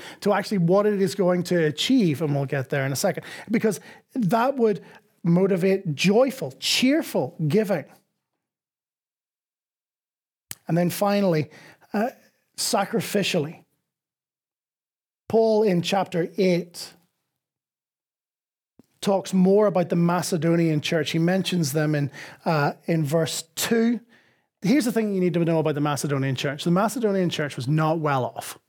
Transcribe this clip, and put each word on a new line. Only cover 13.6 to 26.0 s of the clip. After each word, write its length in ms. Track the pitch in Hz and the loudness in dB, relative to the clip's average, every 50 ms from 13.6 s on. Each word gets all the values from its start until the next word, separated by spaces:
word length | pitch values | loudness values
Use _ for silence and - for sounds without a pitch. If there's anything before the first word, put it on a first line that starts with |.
| - _ _ _ _ _ _ _ _ _ _ _ _ _ _ _ _ _ _ _ _ _ _ _ _ _ _ _ _ _ _ _ _ - | -20 _ _ _ _ _ _ _ _ _ _ _ _ _ _ _ _ _ _ _ _ _ _ _ _ _ _ _ _ _ _ _ _ -2
Paul 340 | - 220 226 220 220 214 220 | 2 2 4 4 4 2 2
in 180 | 214 180 175 | 2 2 0
chapter 480 | 170 - - 196 180 - - 170 165 - - - | 0 0 -2 -2 -2 -2 -2 -4 -4 -4 -2 0
eight 560 | 196 185 180 170 175 - - - - - - _ _ _ _ _ _ _ _ _ _ _ _ _ _ _ _ _ _ _ _ _ _ _ _ _ _ _ _ _ _ _ _ _ _ _ _ - _ _ _ _ | 0 2 2 0 -2 -6 -12 -16 -18 -18 -18 _ _ _ _ _ _ _ _ _ _ _ _ _ _ _ _ _ _ _ _ _ _ _ _ _ _ _ _ _ _ _ _ _ _ _ _ -20 _ _ _ _
talks 340 | - 208 196 190 190 - - | -2 0 0 0 0 0 2
more 340 | 190 180 190 196 208 214 202 | 2 4 4 6 4 4 4
about 220 | 165 185 175 175 | 2 2 0 0
the 60 | 190 | 0
Macedonian 840 | 175 170 170 175 180 - - 202 165 147 170 170 170 170 165 156 147 | 2 2 2 2 0 -2 -2 -2 -2 0 2 2 2 2 2 0 0
church. 300 | - - 170 165 147 - | -2 -2 -2 -2 -2 -2
He 80 | - 165 | -2 0
mentions 520 | 165 170 185 196 180 - 190 175 165 135 | 0 2 0 0 0 -2 -2 -2 -2 -2
them 240 | 131 156 151 151 151 | 0 -2 0 0 0
in, 160 | 147 143 131 - - - - - - _ | 0 -2 -4 -6 -10 -16 -18 -20 -8 _
uh, 280 | 196 165 151 - - - - _ | -2 0 2 0 0 -2 -4 _
in 200 | - 170 160 156 | -2 -2 0 0
verse 380 | 135 147 165 160 - - - - - _ | 0 0 0 0 -2 -4 -8 -10 -12 _
two. 460 | - - - 226 233 226 233 240 214 - _ _ _ _ _ _ _ _ _ _ _ | -8 -2 0 2 2 2 2 0 -2 -6 _ _ _ _ _ _ _ _ _ _ _
Here's 240 | - 175 240 302 208 | -2 2 2 2 2
the 60 | 247 | 0
thing 220 | 180 226 220 214 202 | 0 -2 -2 -2 0
you 80 | 190 | 0
need 140 | 180 180 156 | 0 0 0
to 100 | 170 170 | 0 0
know 140 | 160 165 160 | 2 2 0
about 160 | 151 156 147 | 0 0 0
the 60 | 143 | 0
Macedonian 540 | 147 147 147 139 | 0 0 0 -2